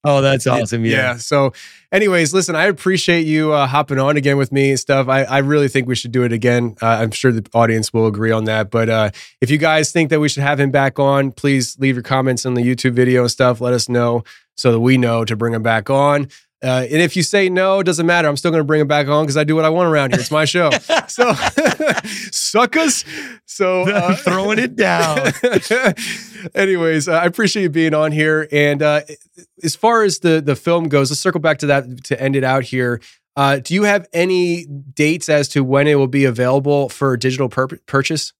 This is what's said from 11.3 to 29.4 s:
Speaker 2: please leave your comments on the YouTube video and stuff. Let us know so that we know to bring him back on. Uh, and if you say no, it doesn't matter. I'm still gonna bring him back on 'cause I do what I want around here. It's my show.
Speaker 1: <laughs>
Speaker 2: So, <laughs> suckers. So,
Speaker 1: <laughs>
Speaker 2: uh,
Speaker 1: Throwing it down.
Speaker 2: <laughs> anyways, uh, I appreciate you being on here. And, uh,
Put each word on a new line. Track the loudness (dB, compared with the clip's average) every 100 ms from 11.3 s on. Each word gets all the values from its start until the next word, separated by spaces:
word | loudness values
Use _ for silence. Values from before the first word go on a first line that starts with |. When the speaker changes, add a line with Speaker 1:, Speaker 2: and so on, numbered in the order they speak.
Speaker 2:
please | -2 0 0 -2 -2
leave | -2 -2
your |
comments | -2 -2 0 -2 -2
on |
the | 0
YouTube | 0 0 -2
video | 2 2 2
and | 0
stuff. | 2 0 0
Let | -2
us | -2 0
know | 0 0 -2 -6 -20 _ -2
so | 2
that | 2
we | 4 2
know | 2 0
to | -2 -2
bring | -2
him | -2
back | 0 0 0
on. | 2 2 0 -2 -12 _ _
Uh, | -2 -2 0
and | 0
if | 0
you | 0
say | 0 0 0
no, | 0 2 2
it |
doesn't | 0 0 2
matter. | 2 2
I'm | 0
still | 0
gonna | 0
bring | 0 0
him | 2
back | 0 2
on | 0
'cause | 0 0
I |
do | 0
what | 2
I | 2
want | 2 2
around | 2 0
here. | -2
It's | 0
my | 0
show. | 0 2 0
Speaker 1:
<laughs> | 0 0 -2 -2
Speaker 2:
So, | -2 0
<laughs> | 0 -2 0 0 0 -2 -2 -6 -12 -10
suckers. | -8 -2 0 0 0 0 -2 -8 -14 -16 -18 _
So, | -4 -2 0
Speaker 1:
<laughs> | 0
Speaker 2:
uh, | 0 0 -2
Speaker 1:
Throwing | 0 -2 0 -2
it | -2 -2
down. | 0 0 0 0 -2 -2
Speaker 2:
<laughs> | 0 -2 0 0 0 -2 -8 -10 -14 -16 -8
anyways, | -2 0 2 0 0 0
uh, |
I | 0
appreciate | 0 0 -2 0
you | -2
being | 0 0
on | 2 0
here. | 0 0 0 0
And, | 2 2 2
uh, | 2 0 -4 -20 _ _